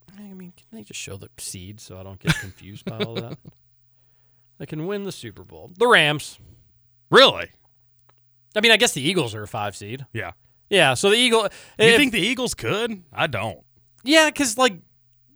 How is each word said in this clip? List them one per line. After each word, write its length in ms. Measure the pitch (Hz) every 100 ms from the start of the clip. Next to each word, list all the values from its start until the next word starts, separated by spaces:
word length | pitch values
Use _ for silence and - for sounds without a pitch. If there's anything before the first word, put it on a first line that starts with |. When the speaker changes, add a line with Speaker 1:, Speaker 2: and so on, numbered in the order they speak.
| _ 202
Speaker 1:
I 180 | 202
mean, 180 | 190 175 _
can 100 | _ 226
they 40 |
just 160 | 208 -
show 160 | - 95
the 120 | 101 -
seed 420 | - 95 92 107
so 180 | - 92
I 60 |
don't 160 | 95 95
get 140 | - -
confused 460 | 101 - 90 104
by 140 | - 110
all 140 | 107 117
that? 220 | 117 139
Speaker 2:
<laughs> 60 | - _ _ _ _ _ _ _ _ _ _ -
Speaker 1:
They 80 | 143
can 200 | 156 175
win 180 | 202
the 80 | 196
Super 300 | - 117 92
Bowl. 280 | 87 80 - 180
The 80 | 240
Rams. 520 | 190 151 147 - - - - _ _ _ _ -
Speaker 2:
Really? 380 | 214 262 90 87 _ _ _ _ _ _ _ _ _ _
Speaker 1:
I 60 | 214
mean, 100 | 226
I 60 | 214
guess 160 | 233
the 80 | 147
Eagles 340 | 135 180 120
are 80 | 107
a 60 | 101
five 260 | 113 104
seed. 300 | - 104 135 135
Speaker 2:
Yeah. 200 | 110 90 - _ _ -
Speaker 1:
Yeah, 240 | 196 143
so 140 | 123 202
the 80 | 226
Eagle 280 | 247 226
Speaker 2:
You 40 | 202 - - -
Speaker 1:
if 180 | 226 233
Speaker 2:
think 160 | 277
the 80 | 202
Eagles 320 | 202 254 240
could? 480 | - 113 196 233 196 _
I 160 | 104 160
don't. 340 | 107 107 - _ _ _ _
Speaker 1:
Yeah, 260 | 254 320 302
'cause, 280 | 294 262 233
like, 160 | 254 170 _ _ _ _ _